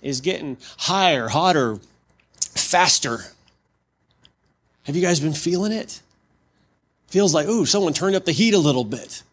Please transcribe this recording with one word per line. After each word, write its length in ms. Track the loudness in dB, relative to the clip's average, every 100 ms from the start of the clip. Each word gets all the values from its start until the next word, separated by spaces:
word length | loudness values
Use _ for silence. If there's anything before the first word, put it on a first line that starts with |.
is 180 | -8 -6
getting 360 | -4 -6 -8 -12 -16 -8
higher, 520 | -2 2 2 2 0
hotter, 500 | 0 2 2 0 -2 -12 _ _ _ _ _
faster. 840 | -6 -2 2 4 4 2 0 -6 -10 -20 _ _ _ _ _ _ _ _ _ _ _ _ _ _
Have 140 | -6 -2
you 60 |
guys 180 | 0 0
been 120 | 0
feeling 400 | -2 -2 -2 -2
it? 280 | -4 -8 -16 _ _ _ _ _ _ _ _ _ _ _
Feels 260 | 2 4
like, 140 | 2 0
ooh, 180 | 0
someone 280 | 0 0 0
turned 240 | -2 -2 0
up 80 |
the 80 | 0
heat 220 | 2 4
a 40 | 4
little 260 | 4 2
bit. 380 | -2 -8 -10 -16 -18